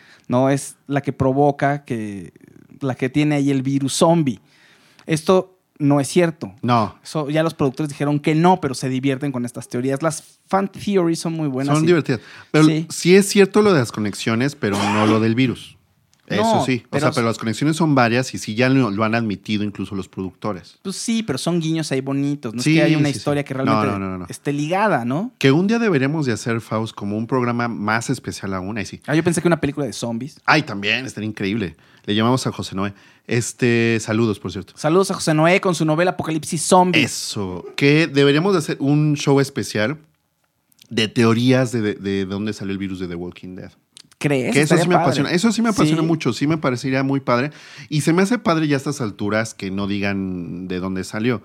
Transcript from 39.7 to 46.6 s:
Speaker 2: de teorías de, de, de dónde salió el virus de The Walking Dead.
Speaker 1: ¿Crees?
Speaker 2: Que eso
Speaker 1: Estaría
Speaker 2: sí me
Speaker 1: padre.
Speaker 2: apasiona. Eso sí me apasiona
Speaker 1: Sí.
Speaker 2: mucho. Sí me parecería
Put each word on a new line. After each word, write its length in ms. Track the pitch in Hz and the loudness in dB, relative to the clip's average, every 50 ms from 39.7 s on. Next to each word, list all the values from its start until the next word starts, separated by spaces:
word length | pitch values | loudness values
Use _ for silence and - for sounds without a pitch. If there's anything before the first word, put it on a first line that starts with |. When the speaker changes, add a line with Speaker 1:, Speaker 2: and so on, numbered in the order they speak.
| - 107 107 117 156 156 _ _ _ _ _ _ _ _ _ _ _ _ _ _ _ _ - - | -2 -2 -2 -2 -4 -6 _ _ _ _ _ _ _ _ _ _ _ _ _ _ _ _ -16 -8
Speaker 2:
de 160 | 113 113 110 104 | -4 -2 -2 -2
teorías 640 | - 123 113 113 113 117 123 131 127 127 131 113 113 | 2 2 4 4 4 4 4 4 4 4 2 0 -2
de, 100 | 117 104 | -2 -2
de, 120 | 104 98 | -2 -4
de 300 | - 95 98 98 98 98 | -4 -4 -4 -2 -2 -2
dónde 280 | 92 101 98 107 107 101 | -4 -4 -6 -6 -6 -6
salió 200 | - 104 95 98 | -8 -6 -6 -6
el 60 | 95 | -6
virus 200 | 98 92 95 90 | -6 -6 -8 -8
de 80 | 95 87 | -8 -8
The 60 | 87 | -8
Walking 400 | 87 87 87 87 - - 92 92 | -8 -10 -10 -12 -14 -16 -16 -16
Dead. 160 | 98 101 - - _ _ _ _ - - _ _ - | -14 -16 -18 -20 _ _ _ _ -20 -20 _ _ -4
Speaker 1:
¿Crees? 360 | - 147 143 131 123 - 123 | -2 0 0 0 0 0 2
Speaker 2:
Que 80 | 139 151 | 2 2
eso 120 | 151 175 | 4 2
Speaker 1:
Estaría 80 | 165 170 | 2 2
Speaker 2:
sí 40 | 175 | 2
me 60 | 180 | 2
Speaker 1:
padre. 100 | - 170 131 | 2 2 2
Speaker 2:
apasiona. 220 | - 143 139 - 160 | 0 0 0 0 0
Eso 200 | 180 190 233 202 | 0 2 0 0
sí 80 | 233 | 0
me 80 | 226 233 | 0 -2
apasiona 320 | 202 - - 151 160 165 | 0 2 2 2 2 0
Speaker 1:
Sí. 60 | 165 | 0
Speaker 2:
mucho. 260 | 165 165 156 - 135 110 | 0 0 0 0 -2 -2
Sí 140 | - 143 | -2 0
me 100 | 147 165 | -2 -2
parecería 460 | 151 | 0